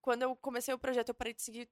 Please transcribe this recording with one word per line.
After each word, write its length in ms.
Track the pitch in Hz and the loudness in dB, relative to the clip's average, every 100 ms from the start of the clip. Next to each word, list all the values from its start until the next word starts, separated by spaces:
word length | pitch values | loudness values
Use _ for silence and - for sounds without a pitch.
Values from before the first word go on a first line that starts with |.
quando 220 | - 240 | 0 2
eu 140 | 254 247 | 2 0
comecei 360 | 277 247 247 | -2 -2 -2
o 40 | 254 | -2
projeto, 320 | 269 247 233 | 0 0 0
eu 40 | |
parei 200 | 233 240 | -2 -4
de 80 | 226 | -6
seguir 240 | - 226 240 | -8 -8 -12